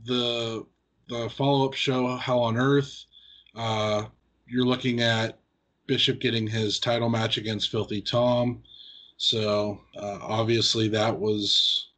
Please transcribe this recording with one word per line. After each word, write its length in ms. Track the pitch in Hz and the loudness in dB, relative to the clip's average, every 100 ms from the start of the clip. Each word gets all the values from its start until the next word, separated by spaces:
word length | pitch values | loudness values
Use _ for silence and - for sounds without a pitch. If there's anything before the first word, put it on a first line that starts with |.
| 113 | -4
the, 600 | 123 120 117 113 113 - _ _ _ - | -2 -2 -2 -4 -6 -10 _ _ _ -10
the 220 | 120 117 | -6 -6
follow-up 440 | - 139 139 135 | -2 2 4 2
show, 420 | - - 127 127 127 | 0 -2 0 0 -2
Hell 240 | - 123 | 0 2
on 160 | 117 113 | 2 2
Earth, 480 | 131 143 139 - - _ - - _ | 4 2 2 -6 -20 _ -20 -20 _
uh, 520 | 107 113 110 107 107 110 - _ _ - | -8 -4 0 0 -2 -4 -12 _ _ -6
you're 180 | 123 127 | 0 2
looking 360 | 127 131 120 | 2 0 2
at 360 | 117 113 113 - _ _ _ _ - | 2 2 0 -6 _ _ _ _ -2
Bishop 320 | 127 - 127 | 0 2 0
getting 300 | 127 113 110 | 0 0 -2
his 320 | 110 110 101 | -2 -2 -2
title 280 | 123 117 117 | 0 0 0
match 280 | 117 110 110 | 0 0 -2
against 340 | 107 107 - | -4 -4 -2
Filthy 300 | 113 104 104 | -2 -2 -4
Tom. 640 | 101 120 123 120 120 117 - - - - - - | -2 2 2 2 0 -2 -10 -20 -20 -20 -20 -4
So, 600 | - 117 107 104 104 101 - - | 0 0 2 0 0 -4 -12 -12
uh, 220 | 104 98 | -10 -8
obviously 680 | 62 107 113 117 104 117 110 | -4 0 2 2 2 2 2
that 280 | 107 110 85 | 2 0 0
was, 720 | 104 107 101 - - - - | 0 0 2 2 2 0 -4